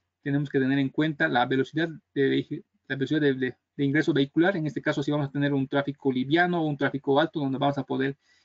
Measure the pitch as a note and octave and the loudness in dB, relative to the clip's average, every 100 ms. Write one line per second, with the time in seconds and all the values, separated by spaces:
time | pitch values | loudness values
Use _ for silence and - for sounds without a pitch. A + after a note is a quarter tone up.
0 | _ _ C#3+ C#3+ C#3+ C#3 C3 C#3 C3+ - | _ _ -4 -2 0 0 2 2 0 0
1 | D#3 D3 D#3+ B2+ B2 C3+ C3 D3 E3+ D3+ | -2 0 0 2 2 0 -2 -2 -4 -6
2 | - C#3 C3+ C3+ C3+ D3 - _ - C3+ | -8 -2 0 0 -2 -10 -14 _ -10 -6
3 | B2+ D3+ D3 C3 B2+ - _ - C#3 D3 | -2 2 2 0 -4 -6 _ -4 0 2
4 | D#3 C#3+ C#3 D#3+ F3 G3 D3+ C#3+ D3+ D3 | 2 2 0 2 2 0 -4 -4 -4 -2
5 | C#3+ D3 C#3 C#3+ C#3+ C#3+ C3 C#3 C#3 C#3 | -2 -2 -2 0 0 0 0 -2 -2 -2
6 | C3+ B2+ C3 E3 F3+ F3 D#3 C#3+ C3+ C#3 | -2 0 2 2 2 2 -2 0 -2 -2
7 | - C#3 D#3+ D#3+ C#3 C3+ C#3+ C#3+ C3 C3 | 0 2 2 0 -2 0 0 -2 -2 -2
8 | C3+ C#3 _ _ | -2 -6 _ _